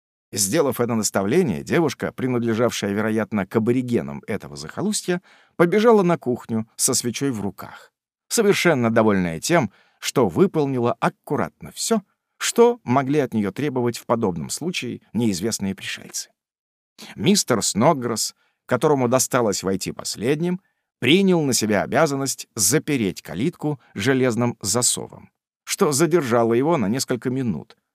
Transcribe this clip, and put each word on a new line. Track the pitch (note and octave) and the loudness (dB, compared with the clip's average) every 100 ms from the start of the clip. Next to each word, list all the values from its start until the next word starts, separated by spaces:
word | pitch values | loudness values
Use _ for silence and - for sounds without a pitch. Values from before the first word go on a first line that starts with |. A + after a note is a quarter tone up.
| _ _ _ | _ _ _
Сделав | A2 F#2+ D#3 C#3 A2+ | -4 0 2 2 0
это | A#2 A2+ | 0 0
наставление, | G2 G#2+ G2 E3 D#3+ D2 | 0 0 2 2 2 -2
девушка, | C2+ D#3 D3+ - E2+ | 0 0 0 -2 -6
принадлежавшая, | - B2+ A#2+ A#2 A2 A#2 - G#2 | -4 -2 0 0 0 0 0 -4
вероятно, | G2+ A2 A2 G#2 G#2+ F#2 | -2 -2 -2 -2 -4 0
к | A#2+ | 0
аборигенам | A2 B2+ B2 A2+ C#2 C#2+ - | 2 0 0 -2 -2 -10 -8
этого | G2 C#2 C#2+ | -8 -8 -14
захолустья, | D2+ - F#3+ G#3 - F3+ - _ _ - | -12 -6 -4 -4 -4 -4 -6 _ _ 0
побежала | E3+ G#3 A#3 G#3+ | 2 4 6 6
на | F3 E3+ | 4 0
кухню | B2 A#2+ - A2 A2 - | -2 -4 -4 -6 -6 -4
со | - | -2
свечой | A#2+ B2 A2 C#3 | 0 -2 -4 -4
в | A2 | -4
руках, | F#2+ - - - - _ _ _ _ | -6 -8 -16 -20 -20 _ _ _ _
совершенно | A#3 G3+ F3 F3+ C#3 A2+ | 2 4 4 4 4 4
довольная | A2+ A2 G2 F2 D#2+ | 4 4 4 0 -4
тем, | - E3+ A2 - _ _ | 0 0 0 -6 _ _
что | - D3 G#2 | -4 0 2
выполнила | F2+ F#3+ D#3 C#3 B2+ A#2 - | 4 2 2 -2 0 -2 0
аккуратно | D#3 - - D3 D#2+ - - | -4 -4 -6 -4 -4 -8 -18
всё, | - - A3 - _ _ _ | -8 -2 -2 -4 _ _ _
что | - - A#3+ A#3+ | -2 4 4 4
могли | - C3 C3 D3 | 0 0 2 0
от | B2 | 0
неё | A2 G2+ | -2 -2
требовать | A2 D3 B2+ A#2+ A#2 | -4 -4 0 -2 -2
в | - | -2
подобном | A#2 G#2 E2 C#2 | 0 0 -2 -8
случае | - E3 - B2 G#2+ - | -6 -6 -6 -8 -10 -8
неизвестные | G#2+ A#2 F2 A2 - G2 F#2+ | -2 -2 -2 -4 -4 -6 -6
пришельцы. | - - - - - _ _ _ _ _ _ _ - - | -10 -12 -12 -12 -12 _ _ _ _ _ _ _ -18 -2
Мистер | C3 G3+ - A2 | 2 2 2 0
Снодгресс, | - - C#3 D3 A#2+ A2 - - _ _ - | 0 2 2 2 -2 -4 -6 -10 _ _ -4
которому | B2 D#3 C#3 A#2+ | 0 2 2 2
досталось | B2+ - C3 A2 F2+ | 2 2 0 0 0
войти | F#2 G2 - | -2 -2 -4
последним, | - - - A2+ D3+ F3 F#3 - _ _ _ | -8 -10 -6 -4 -2 -2 -4 -8 _ _ _
принял | A#2 F#3 F#3+ F3 | 4 6 6 4
на | C#3+ | 2
себя | A#2 G#2+ G2+ | 0 0 0
обязанность | D2 A#2 D#3 C#3 C3 - - A#2+ | 0 2 2 0 -4 -6 -10 -4
запереть | G#2 D#3 - C#3 F#2+ - | 0 0 0 -2 -2 -4
калитку | - E2 D#3 - D3+ D3 _ | -10 -4 -4 -2 -6 -6 _
железным | G2 A2 C3 B2+ A2+ A#2+ - | -4 0 2 2 0 -2 -2
засовом, | G2 A#2 A#2+ - A1+ - - _ _ _ | -4 0 0 -2 -8 -16 -20 _ _ _
что | - - E3+ | -12 0 0
задержало | C3+ E3 F3 C3 A#2+ A#2 | 2 2 2 2 2 4
его | A#2 C#3+ E3+ | 2 2 0
на | G2 | 0
несколько | C3 - B2 C3 | -2 -4 -4 -4
минут — | C3 A#2+ D2 - _ _ | -2 -2 -4 -10 _ _